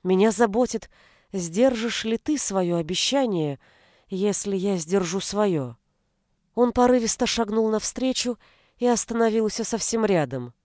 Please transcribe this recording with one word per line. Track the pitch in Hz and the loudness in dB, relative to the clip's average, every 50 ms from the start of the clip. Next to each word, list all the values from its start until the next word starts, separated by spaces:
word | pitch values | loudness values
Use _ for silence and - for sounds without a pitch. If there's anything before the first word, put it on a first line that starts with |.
| - | 0
"Меня | 180 190 185 202 226 | 2 2 4 4 2
заботит, | 202 196 240 214 190 233 254 233 - 214 - - _ _ _ _ _ _ _ _ | 4 2 0 2 2 0 0 0 -2 -8 -8 -10 _ _ _ _ _ _ _ _
сдержишь | - 190 175 165 160 202 247 269 247 220 226 233 - - - | -8 -6 -6 -4 2 4 4 4 2 0 -4 -4 -4 -4 -4
ли | 220 226 | -4 -4
ты | 226 _ - 302 262 | -2 _ -2 -2 -2
свое | - - 196 190 180 175 175 | -2 -2 0 0 0 0 0
обещание, | 170 165 151 185 - - - 247 277 269 233 196 170 156 147 139 - _ _ _ _ _ _ _ _ _ _ | -2 -2 -2 -4 -2 -2 0 0 0 0 0 0 -2 -2 -2 -4 -8 _ _ _ _ _ _ _ _ _ _
если | 196 185 196 208 190 - - 202 196 | -4 -2 -2 0 0 -2 -2 -2 -4
я | 190 180 202 196 | -2 -2 -2 -2
сдержу | 180 156 156 190 196 185 160 175 196 | -2 -2 0 0 0 0 0 -4 -2
свое?" | - - - 202 214 202 175 151 131 120 113 _ _ _ _ _ _ _ _ _ _ _ _ _ _ _ _ | -2 -2 0 0 0 0 0 -2 -4 -6 -12 _ _ _ _ _ _ _ _ _ _ _ _ _ _ _ _
Он | 226 247 240 | 0 0 2
порывисто | 233 247 247 247 254 247 226 214 - - 247 | 4 4 4 4 4 4 2 0 0 0 0
шагнул | - - 240 233 202 208 226 220 220 | -2 0 0 0 2 2 2 2 2
навстречу | 220 214 - - - - 254 262 247 - - 247 233 _ _ _ _ _ _ _ _ _ | 0 0 -2 -4 -4 -2 -2 -2 -2 -2 -4 -4 -6 _ _ _ _ _ _ _ _ _
и | 240 | 0
остановился | 240 240 226 - - 233 233 226 226 214 226 220 214 - - 220 | 2 2 2 0 -2 0 2 2 2 2 2 0 0 -2 -4 -4
совсем | - - 208 - - - 226 220 | -4 -4 -2 -2 -2 0 0 2
рядом. | 208 196 165 147 123 135 131 123 120 _ _ | 2 2 2 0 -2 -4 -10 -10 -10 _ _